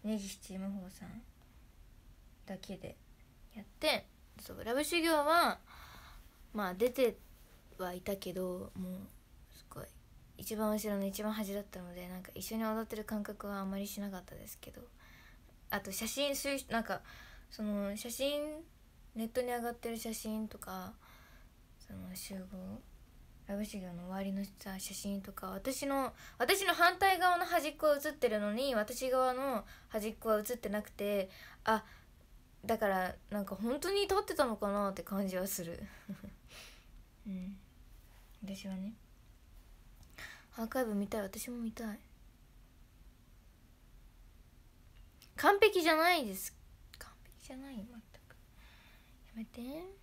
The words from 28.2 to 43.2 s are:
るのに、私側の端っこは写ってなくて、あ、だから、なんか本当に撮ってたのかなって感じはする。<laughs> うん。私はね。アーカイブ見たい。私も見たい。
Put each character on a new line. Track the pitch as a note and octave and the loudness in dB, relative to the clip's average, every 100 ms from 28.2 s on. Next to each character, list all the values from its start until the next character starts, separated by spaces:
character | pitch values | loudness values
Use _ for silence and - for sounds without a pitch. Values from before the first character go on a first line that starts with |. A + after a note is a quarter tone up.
| A#3+ | 2
る | G#3+ | 4
の | G#3 | 2
に、 | G#3+ C#4 A#3 | 0 2 2
私 | G#3+ A#3+ C4 | 2 0 2
側 | B3+ B3+ | 4 4
の | B3+ C#4 A#3 - - - | 4 0 -2 -4 -16 -6
端 | A3 G#3+ | -2 -2
っ | G#3+ | -4
こ | A3+ | 4
は | G#3+ | 4
写 | G#3 | 4
っ | A#3+ | -4
て | G#3 | -2
な | G#3 | -2
く | G#3+ | -4
て、 | - G3+ G3+ F#3+ - - - - | -4 0 2 0 -6 -18 -6 2
あ、 | A3 - - - - - - - - | 2 2 -20 -20 -20 -20 -20 -20 -16
だ | G#3 A3+ | 0 2
か | G#3+ | 4
ら、 | F#3+ F#3 - - | 4 2 -4 -6
な | G#3 | -6
ん | G3 | -4
か | F#3+ | -2
本 | A3+ C#4+ | -2 0
当 | F4 | 2
に | G4 G4 | 2 4
撮 | G4 | 2
っ | |
て | G#4 E4+ | 2 2
た | C4+ | 2
の | G#3+ | 4
か | G#3 | 0
な | G3+ G3+ | 2 0
っ | |
て | G3 | -2
感 | - G3 G3 | -4 -2 0
じ | F#3 | 0
は | F#3+ | -2
す | - E3+ | -4 -6
る。 | E3+ G#3 - - G3 - - - | -8 -10 -14 -12 -12 -12 -16 -18
<laughs> | - - - - - - - G#3+ | -18 -18 -20 -20 -20 -20 -16 -8
う | |
ん。 | F#3+ F#3 G3 - - - - - - - - | -6 -6 -10 -16 -20 -20 -20 -20 -20 -20 -14
私 | G3 G3 G3 | -10 -8 -6
は | F#3+ | -4
ね。 | G3 A3+ - - - - - - - - - - - - - - - - | -6 -8 -18 -20 -20 -20 -20 -20 -20 -20 -20 -20 -20 -16 -16 -16 -16 -6
ア | |
ー | A3+ | -2
カ | C4 | 2
イ | A#3+ | 2
ブ | |
見 | G3+ G3+ | 2 0
た | A3 | -2
い。 | |
私 | G3 G#3+ - | -4 -6 -8
も | B3 | -4
見 | A3+ | -4
た | A3 A3+ | -4 -8
い。 | G#3 - - - - - - - - - - - - | -8 -14 -20 -20 -20 -20 -20 -20 -20 -20 -20 -20 -20